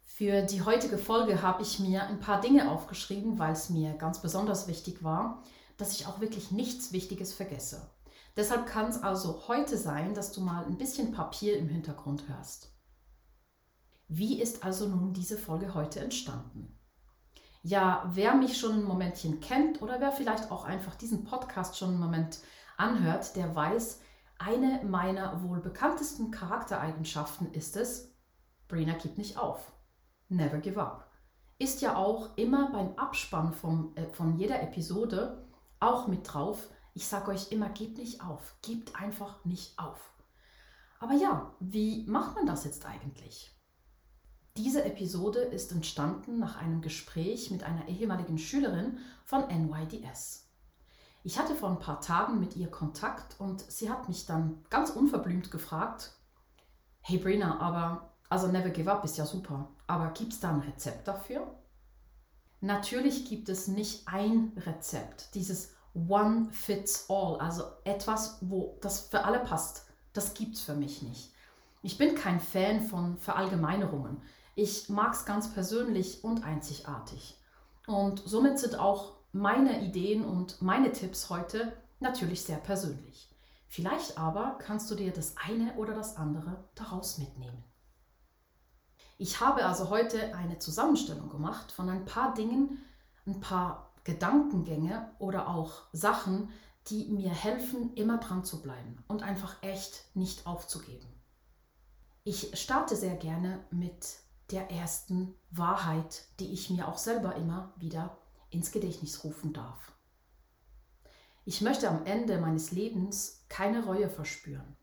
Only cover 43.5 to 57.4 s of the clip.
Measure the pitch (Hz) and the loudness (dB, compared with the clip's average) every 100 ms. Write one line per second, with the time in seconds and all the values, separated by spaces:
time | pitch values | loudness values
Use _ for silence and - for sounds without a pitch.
43.5 | - _ _ _ _ _ - - - _ | -20 _ _ _ _ _ -20 -20 -20 _
44.5 | - 240 294 - - 185 180 202 233 247 | -2 2 2 2 0 -4 0 0 2 0
45.5 | 185 - 175 - - 147 196 - 233 196 | -2 -2 -2 -2 -2 0 -2 -4 -2 -2
46.5 | - 165 165 160 - - 170 175 233 - | -2 -2 0 -2 -6 -6 -2 -2 -2 -4
47.5 | 185 - 165 - 180 220 185 170 160 - | -6 -2 -4 -4 -2 0 0 0 -2 0
48.5 | 277 254 170 226 - - - - 185 180 | 0 2 2 -2 -4 -10 -18 0 0 2
49.5 | 170 160 151 160 - 127 - - - - | 2 0 0 -6 -8 -10 -12 -12 -12 -18
50.5 | _ - _ - - - _ 180 - 311 | _ -20 _ -20 -20 -20 _ -6 0 0
51.5 | - 196 175 - 147 - 170 214 226 180 | 2 0 0 -2 -4 2 2 4 2 0
52.5 | - 170 - 151 - 220 - - - 196 | 0 -4 -2 -4 -2 -4 -4 -12 -6 -4
53.5 | 190 - - 220 254 - 175 - 160 160 | -4 -8 -6 -4 -4 -4 -6 0 2 2
54.5 | 156 - 254 311 214 277 220 175 180 - | 0 0 2 2 6 4 6 0 0 -2
55.5 | 165 - 156 226 226 - - _ _ _ | -8 -6 -2 -2 -4 -12 -16 _ _ _
56.5 | _ _ _ _ _ - 180 185 202 | _ _ _ _ _ -2 0 4 4